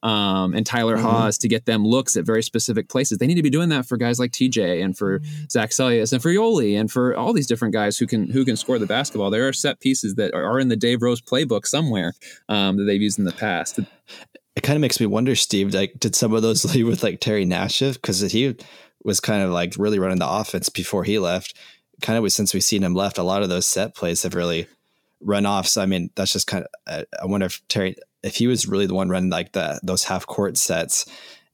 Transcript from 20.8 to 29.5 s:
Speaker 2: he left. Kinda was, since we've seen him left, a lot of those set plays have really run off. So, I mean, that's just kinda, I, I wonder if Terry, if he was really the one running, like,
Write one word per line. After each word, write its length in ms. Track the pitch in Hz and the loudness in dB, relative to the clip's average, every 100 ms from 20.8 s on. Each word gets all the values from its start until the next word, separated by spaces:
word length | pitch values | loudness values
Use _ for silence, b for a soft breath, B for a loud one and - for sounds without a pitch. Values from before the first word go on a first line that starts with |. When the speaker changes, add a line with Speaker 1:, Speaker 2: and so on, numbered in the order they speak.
| 92 101 | -4 -2
Speaker 2:
he 140 | 87 107 | 0 0
left. 380 | 90 90 - - B B B _ | 0 -2 -4 -18 B B B _
Kinda 200 | - 113 | -2 0
was, 120 | 107 - | 2 0
since 180 | 101 | 0
we've 100 | 95 | 0
seen 200 | - 104 | 0 0
him 100 | 95 | 0
left, 240 | 90 98 - | 0 0 -2
a 60 | |
lot 180 | 90 98 | -2 0
of 60 | 101 | 0
those 180 | 90 92 | 0 0
set 280 | - 107 - | -2 -4 -4
plays 260 | 90 87 | -4 -2
have 120 | 92 90 | -2 -2
really 320 | 87 85 85 _ _ _ _ _ | -2 -2 -4 _ _ _ _ _
run 260 | - 101 101 | -2 0 2
off. 200 | 101 92 | 0 0
So, 140 | - | 0
I 40 | 95 | 0
mean, 220 | 95 85 - | 0 -2 -4
that's 160 | 95 | -2
just 120 | - - | -2 -2
kinda, 200 | 95 - - - | -4 -6 -14 -10
I, 180 | 78 - - | -10 -8 -8
I 40 | 92 | -4
wonder 220 | 101 95 | -2 -2
if 140 | - _ | -4 _
Terry, 280 | - 95 92 - _ | -2 -2 -4 -16 _
if 140 | 101 - | -8 0
he 100 | 120 | 2
was 200 | 123 - | 2 0
really 180 | 98 101 | 0 0
the 80 | |
one 160 | 92 95 | 0 0
running, 220 | 92 92 | 0 0
like, 220 | 87 90 | -2 -4